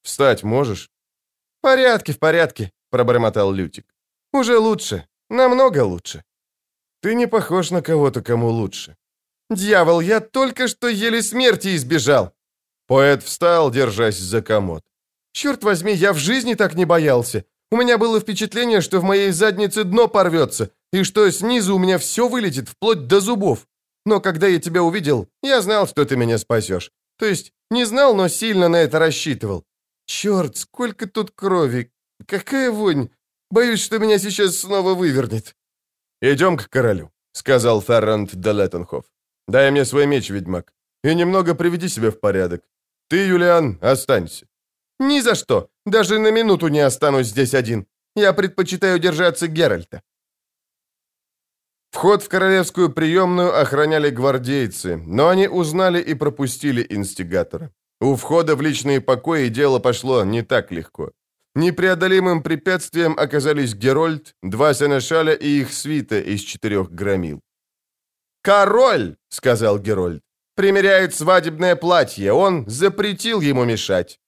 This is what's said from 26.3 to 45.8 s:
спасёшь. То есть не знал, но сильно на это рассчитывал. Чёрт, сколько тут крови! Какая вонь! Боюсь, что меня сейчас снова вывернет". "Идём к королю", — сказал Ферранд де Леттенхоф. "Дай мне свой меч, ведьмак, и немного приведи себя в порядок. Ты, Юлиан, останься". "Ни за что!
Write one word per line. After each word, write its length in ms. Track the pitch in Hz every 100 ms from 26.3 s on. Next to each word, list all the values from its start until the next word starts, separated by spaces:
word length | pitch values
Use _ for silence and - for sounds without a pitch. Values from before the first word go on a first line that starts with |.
| 113
спасёшь. 540 | - 117 107 92 - _ _ _
То 80 | 214
есть 280 | 190 - _ _
не 140 | 233 233
знал, 300 | 247 277 208
но 140 | 185
сильно 400 | - 226 196 175
на 80 | 170
это 220 | 156 156
рассчитывал. 640 | 160 - 156 123 107 90 _ _ _ _ -
Чёрт, 520 | - 208 196 151 -
сколько 500 | - - 240 - 226
тут 240 | 220 202
крови! 600 | - 196 185 143 123 120 _ _ _ -
Какая 440 | 196 - 269 254
вонь! 380 | 214 208 147 117 _ _ _ _
Боюсь, 300 | 208 240 220
что 180 | - 214
меня 200 | 214 208
сейчас 380 | 202 190 196 165
снова 360 | 185 196 185
вывернет". 640 | 185 175 131 123 110 - _ _ _ _ _ _ _
"Идём 360 | 131 143 185 156
к 120 | -
королю", — 400 | 135 120 95 78 _ _
сказал 500 | - - 127 117 107
Ферранд 540 | 98 117 110 107 98 92
де 180 | 101
Леттенхоф. 500 | 104 95 87 87 64 - _ _ _ -
"Дай 240 | 123 139
мне 140 | 143 123
свой 200 | 131 143
меч, 240 | 139 95
ведьмак, 440 | 98 87 90 - _ _ _
и 120 | 147 165
немного 400 | 175 190 175 170
приведи 340 | 170 170 180
себя 200 | - 110
в 100 | 107
порядок. 420 | 104 95 90 85 _ _ _ _ _
Ты, 80 | 175 196
Юлиан, 500 | 175 175 170 147 87
останься". 640 | 104 131 - 113 82 - _ _ _ _ _ _
"Ни 220 | 269 285
за 140 | 240 202
что! 340 | - 104 - _